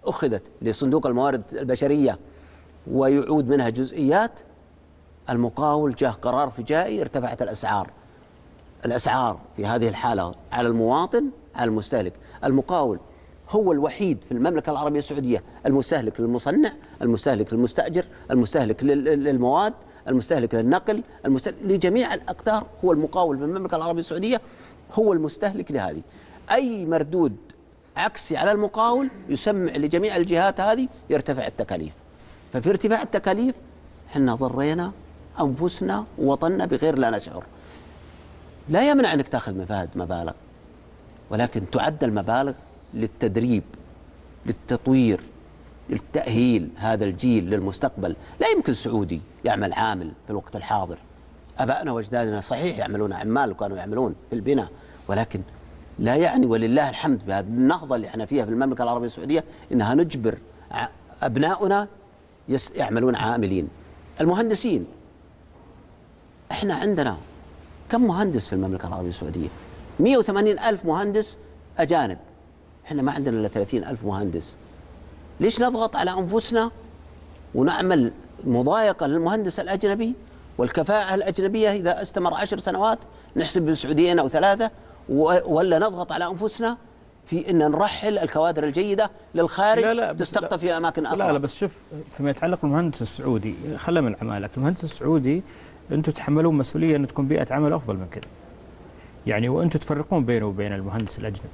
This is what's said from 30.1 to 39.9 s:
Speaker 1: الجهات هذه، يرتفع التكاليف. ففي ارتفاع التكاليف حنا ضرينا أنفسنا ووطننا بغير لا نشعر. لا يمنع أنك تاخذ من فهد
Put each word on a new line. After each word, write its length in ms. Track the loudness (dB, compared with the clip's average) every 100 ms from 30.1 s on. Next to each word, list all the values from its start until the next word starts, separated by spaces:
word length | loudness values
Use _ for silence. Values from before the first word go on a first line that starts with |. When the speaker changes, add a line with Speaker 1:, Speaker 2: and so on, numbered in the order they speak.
| 0
Speaker 1:
الجهات 440 | 2 4 2 2
هذه، 280 | 2 2 0 -6 -2
يرتفع 360 | 0 0 -4 -4
التكاليف. 460 | -6 -6 -4 -6 -12 -20 -20 -20 -20 -8
ففي 180 | -2 0
ارتفاع 320 | 2 2 0
التكاليف 520 | 0 -2 0 2 0 -2 -14 -20 -20 -20 -8
حنا 260 | 0 2
ضرينا 580 | 2 -2 0 0 0 -4 -8 -20 -20 -18 -2
أنفسنا 640 | -2 0 -2 -2 -2 -2 -6 -2
ووطننا 460 | 0 2 0 0
بغير 340 | 0 0 2 2
لا 120 | 0
نشعر. 340 | 0 -6 -14 -16 -20 -20 -20 -20 -20 -20 -20 -20 -20 -20 -18 0
لا 220 | 4 6
يمنع 240 | 6 4
أنك 140 | 2 0
تاخذ 240 | -2 -4
من 120 | -6
فهد 240 | -4 -4 -4